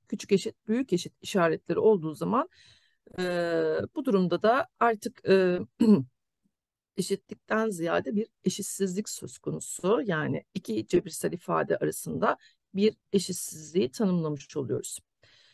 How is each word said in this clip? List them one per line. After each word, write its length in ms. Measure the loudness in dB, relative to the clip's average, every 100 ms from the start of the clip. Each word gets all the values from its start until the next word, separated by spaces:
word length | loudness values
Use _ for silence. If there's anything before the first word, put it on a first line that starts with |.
| -10
küçük 240 | -8 0
eşit, 360 | 0 0 -8 -4
büyük 260 | -2 0
eşit 200 | -2 -4 _
işaretleri 580 | -2 2 2 2 -2 2
olduğu 360 | 4 4 0 -6
zaman, 340 | -2 0 -2 _ -20 -20 _ _ -14 -6
e, 40 | -2 -2 0 0 0 -2 -4 -4
bu 100 | 2
durumda 360 | 2 4 2
da 260 | 4 2 0 0
artık, 500 | 2 2 -4 -4 4
e, 300 | 4 4 0 -2 2
<clears throat> 1160 | 6 6 4 _ _ _ _ _ _ _ _ -8
eşitlikten 720 | -4 -4 -8 -14 -4 -2 0
ziyade 460 | -2 -2 -2 0 -2
bir 120 | -2 _ -4
eşitsizlik 640 | -4 -6 -4 -2 -2 -6
söz 280 | -8 -14 -12
konusu. 640 | -8 -8 -8 -4 0 0 0
Yani 380 | -2 -2 -4 -6
iki 340 | -10 -6 -6 0
cebirsel 440 | 0 0 -4 -4
ifade 440 | -4 -2 -2 0 0
arasında 600 | -2 -4 -6 -2 -2 -2 -6 _ _ 0
bir 200 | 0 0 _
eşitsizliği 800 | -2 -2 -8 -10 -14 -6 -2 -2
tanımlamış 640 | 0 0 0 -2 -6 -8 -6
oluyoruz. 420 | -4 -4 -6 -14 _ _ _ _ _